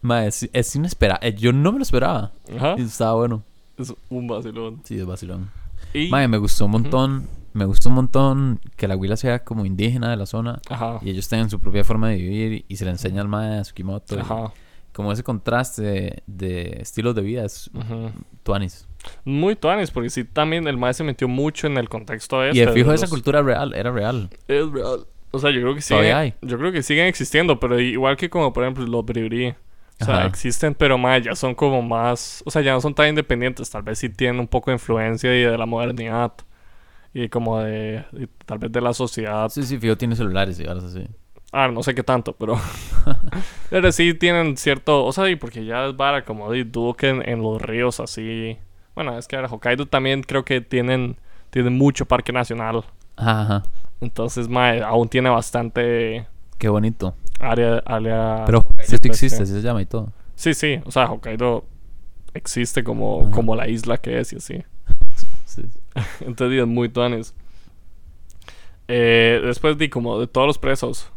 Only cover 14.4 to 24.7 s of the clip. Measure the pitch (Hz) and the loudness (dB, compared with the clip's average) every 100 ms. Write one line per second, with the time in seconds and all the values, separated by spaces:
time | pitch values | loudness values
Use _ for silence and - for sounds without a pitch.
14.4 | 110 - - - - - 104 107 127 113 | -10 -14 -20 -20 -20 -10 -6 -6 -6 -6
15.4 | - 117 127 - 104 98 92 - - 98 | -4 -4 -4 -6 -6 -4 -6 -10 -16 -10
16.4 | 92 90 87 - - - 113 110 98 120 | -8 -6 -8 -12 -12 -6 -4 -2 -4 -6
17.4 | 104 - - 131 110 113 113 110 - - | -8 -10 -16 -12 -10 -10 -12 -14 -20 -12
18.4 | - 101 95 - - - - - - 139 | -4 -4 -4 -10 -20 -18 -18 -14 -6 -2
19.4 | 180 214 151 202 170 - 120 127 117 - | -2 0 -2 -2 -2 -6 -6 -6 -6 -2
20.4 | 156 165 160 127 123 127 156 123 127 127 | -2 -2 -4 -2 -2 -2 -6 -4 -4 -2
21.4 | 147 - 156 139 117 117 110 110 - 131 | -4 -4 -4 -4 -6 -10 -10 -14 -6 -2
22.4 | 131 127 117 113 127 151 185 151 123 143 | 0 2 2 4 2 2 0 -4 -2 0
23.4 | 143 120 143 - 113 123 104 127 95 - | 0 -2 -4 -6 -6 -4 -4 -6 -8 -12
24.4 | - 139 156 | -6 -4 -4